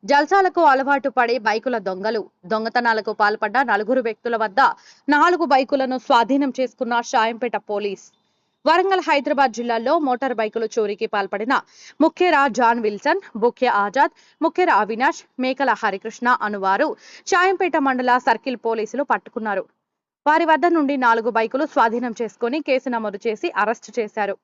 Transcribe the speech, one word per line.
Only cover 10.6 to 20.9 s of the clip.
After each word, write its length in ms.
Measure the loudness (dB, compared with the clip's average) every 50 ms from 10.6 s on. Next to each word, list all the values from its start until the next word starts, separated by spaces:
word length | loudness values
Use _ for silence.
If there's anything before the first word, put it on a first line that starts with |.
| -6 -4 -2
చోరీకి 340 | -2 -2 -2 -4 -6 -6 -4 -2
పాల్పడిన 400 | -2 -4 -2 -4 -6 -2 0 0 -2 -2 _ _ -20 -20 -20 -2 _ 0
ముఖ్యరా 380 | 0 2 2 2 2 4 4 2 2 0 2
జాన్ 240 | 2 2 2 2 0
విల్సన్, 400 | -4 -4 -2 -2 -2 -2 -2 -4 -10 _ -2 -2
బుక్య 280 | -2 0 _ -2 0 2 0 0
ఆజాద్, 300 | -2 0 0 0 0 _ _ _ _ _ _ -4
ముఖ్యరా 300 | -2 0 0 0 2 2 2 2
అవినాష్, 380 | 0 -2 -2 0 -2 -2 -2 -12 _ _ -6 -4
మేకల 280 | -4 -2 -2 0 0 0 0 -2
హరికృష్ణ 540 | -4 -4 -4 _ -12 -12 -4 0 0 0 0 0 -4
అనువారు 400 | -6 -2 0 0 0 0 0 -2 -4 _ _ -20 -20 -20 _ -2
షాయంపేట 460 | 0 2 2 2 2 0 -2 0 0 0 0 0
మండల 300 | 0 0 2 2 2 2 2 0
సర్కిల్ 300 | 0 0 _ -8 -8 -6 _ -4
పోలీసులు 360 | -2 -2 -4 -6 -4 -6 -2 -2 -2
పట్టుకున్నారు. 520 | -4 _ -8 _ -8 -6 -4 -4 -4 -6 _ _ _ _ _ _ _ _ _ _ _ _ 2
వారి 180 | 2 2 4 4 2
వద్ద 120 | 4 4 2 2 2
నుండి 200 | 2 0